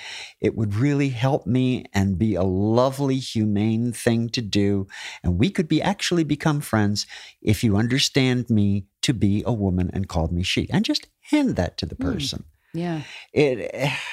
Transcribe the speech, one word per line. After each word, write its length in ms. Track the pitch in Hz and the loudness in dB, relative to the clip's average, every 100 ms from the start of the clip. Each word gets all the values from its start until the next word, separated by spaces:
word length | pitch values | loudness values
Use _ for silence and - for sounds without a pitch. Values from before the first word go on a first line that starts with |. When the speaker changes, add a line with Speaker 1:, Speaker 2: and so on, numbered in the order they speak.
| - - - - | -16 -16 -16 -4
Speaker 1:
It 160 | 110 - | -2 0
would 180 | 107 | -2
really 340 | 101 143 143 143 | 0 0 2 0
help 380 | 120 131 147 - | 0 0 0 0
me 400 | 127 127 123 - | 0 2 -2 -4
and 240 | 101 98 92 | -2 0 2
be 160 | 110 | 0
a 80 | 90 | 2
lovely, 760 | 95 92 104 113 131 131 139 135 | 0 2 2 4 2 2 -2 -2
humane 760 | 127 113 107 101 110 113 120 | -2 -2 0 2 2 0 -2
thing 360 | 113 - 117 117 | -2 0 0 0
to 120 | - | -4
do. 440 | 110 104 101 101 95 - - - | -2 0 2 0 -2 -10 -16 -6
And 160 | - 87 | -2 2
we 100 | 156 | 0
could 180 | 196 160 | 0 0
be, 120 | 156 | 0
actually 440 | - 202 - 175 | 0 -2 0 0
become 360 | 151 151 165 147 | 0 0 0 0
friends 460 | 143 110 104 104 - - - - | 0 2 2 0 -6 -12 -20 -8
if 240 | - 107 | 0 2
you 120 | 117 98 | 4 2
understand 720 | 117 131 - - 127 123 117 | 2 2 0 2 2 2 2
me 340 | 110 101 101 - - | 2 4 2 -4 -8
to 120 | - | -2
be 280 | 120 101 101 95 | 2 2 2 0
a 80 | |
woman 360 | 117 98 90 90 | 0 0 0 0
and 120 | - 98 | -2 -4
called 220 | 85 80 | -2 0
me 100 | 85 | 0
she." 260 | 92 - 90 | -2 -2 0
And 140 | 160 | 0
just 240 | 226 302 - _ - | 0 -2 -6 _ -2
hand 260 | 302 269 117 | 0 2 0
that 200 | 87 - | -2 -2
to 80 | 80 | -8
the 80 | - | -4
Speaker 2:
Hmm. 160 | 262 | -4
Speaker 1:
person. 320 | 175 139 - - _ _ | -4 -6 -8 -12 _ _
Speaker 2:
Yeah. 280 | 165 175 160 135 - - | -8 -6 -6 -8 -16 -6
Speaker 1:
It, 380 | 110 143 120 85 | 2 2 2 -6
eh, 220 | 107 139 - - | -4 -2 -4 -10